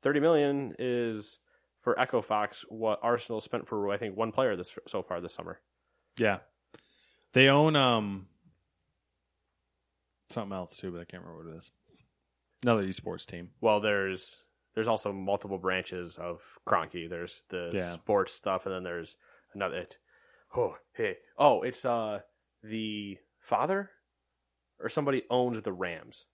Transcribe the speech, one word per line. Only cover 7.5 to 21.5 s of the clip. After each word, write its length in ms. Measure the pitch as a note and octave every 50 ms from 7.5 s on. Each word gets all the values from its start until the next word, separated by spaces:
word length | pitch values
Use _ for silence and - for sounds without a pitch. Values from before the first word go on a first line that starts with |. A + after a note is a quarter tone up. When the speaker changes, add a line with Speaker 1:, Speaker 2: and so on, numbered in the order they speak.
| C#3 C#3+ D3+ D#3+ D3+
Speaker 2:
um, 520 | D3 C3+ B2+ A#2+ A2+ G#2+ G2+ G2 F#2+ F#2 - _ _ _ _ _ _ _ _ _ _ _ _ _ _ _ _ _ _ _ _ _ _ _ _ _ _ _ _ _ _ _ _ _ _ _ _ _ _ _ _
something 260 | - A#2+ G#2+ G2 G2
else 220 | F#2+ F2+ - -
too, 140 | - - F#2+
but 100 | F2 E2+
I 20 | E2+
can't 160 | _ - F2+ F2
remember 200 | F2 E2 D#2 E2 E2
what 40 | D#2+
it 40 |
is. 140 | E2 - - _ _ _ _ _ _ _ _ _ _ _ _ _ _ _ _ _ _ -
Another 200 | B2 A#2 G#2+ G2
esports 400 | F#2+ F#2 - - F#2 F2 F2 -
team. 240 | - - F2 F2 F#2+ _ _
Speaker 1:
Well, 220 | - A2+ G#2+ G#2
there's, 600 | G#2 G#2+ G#2 G2+ G2 F#2+ F#2+ F2+ - - - - _ _ _ _ _ _ _
there's 140 | A2 A2
also 240 | A#2 A2+ G#2+ - G#2
multiple 460 | G2 G2 F#2+ F#2+ G2+ G2 - G2+ G2
branches 600 | F#2+ F2 F#2+ F#2 F#2 F2+ - - F2+ F2 E2+ E2
of 220 | - E2+ F2 E2+ E2 - - - - _
Kroenke. 440 | - G#2+ F2+ D#2+ D#2+ - F2+ E2 E2
There's 340 | F2 E2+ F2 F2 - - - _
the 220 | - F2+ F2 E2+ F2+
Speaker 2:
Yeah. 180 | G2 F2+ F2 F2
Speaker 1:
sports 380 | E2+ _ - G#2+ G2+ F#2+ - -
stuff, 320 | - - G2+ F#2+ F#2 -
and 80 | G2 F#2+
then 100 | F#2 F#2
there's 340 | F2+ F2 E2+ E2 - - _ _ _ - _ _ _ _
another. 220 | G2+ G2 F#2 - F2
It, 180 | F2 - - _ _ _ _ _ _ _ _ _ _ _ -
oh, 220 | B2+ A#2+ F#2+ - - _ _ _
hey, 240 | - A2+ G2+ F2+ - _ _ _
oh, 240 | - C#3+ D3